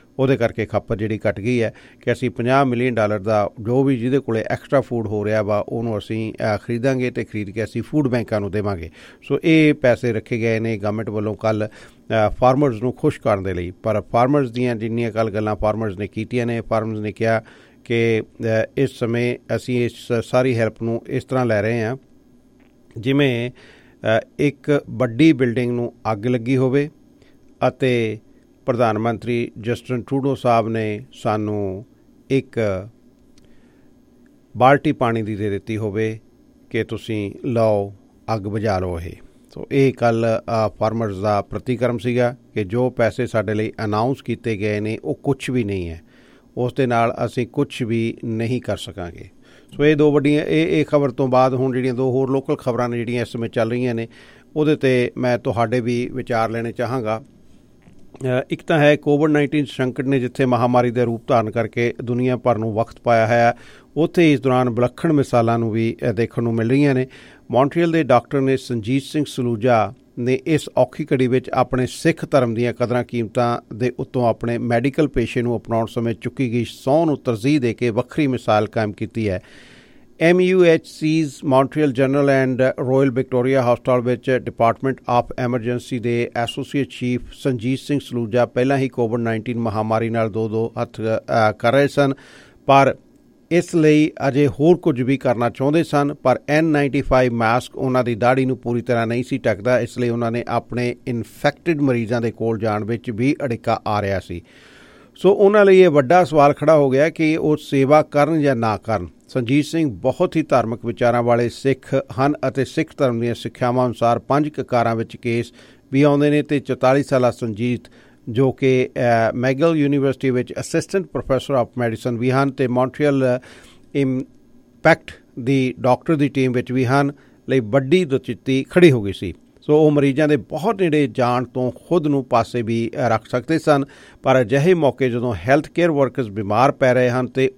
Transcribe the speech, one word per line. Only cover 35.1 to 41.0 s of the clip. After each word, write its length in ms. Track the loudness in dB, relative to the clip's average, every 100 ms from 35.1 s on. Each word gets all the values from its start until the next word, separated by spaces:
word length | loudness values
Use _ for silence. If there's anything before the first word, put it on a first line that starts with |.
| -2
ਦੀ 140 | -4 -4
ਦੇ 140 | -4
ਦਿੱਤੀ 280 | -4 -6 -6
ਹੋਵੇ 420 | -4 -4 -4 -6 _ _ _ _ _
ਕਿ 140 | -6
ਤੁਸੀਂ 480 | -4 -8 -8 -6 -6 -8 -4
ਲਓ, 480 | 0 2 2 -2 -10 _ _ -6 -6
ਅੱਗ 60 |
ਬੁਝਾ 380 | -4 -4 -2 -2
ਲਓ 200 | -2 -6
ਇਹ। 120 | -10 -16 -20 _ _
ਸੋ 140 | -16 -4
ਇਹ 220 | 2 2
ਕੱਲ੍ਹ, 340 | 2 0 2 0
ਅ, 420 | -2 -2 -2 -2 -2
ਫਾਰਮਰਜ਼ 420 | -2 -2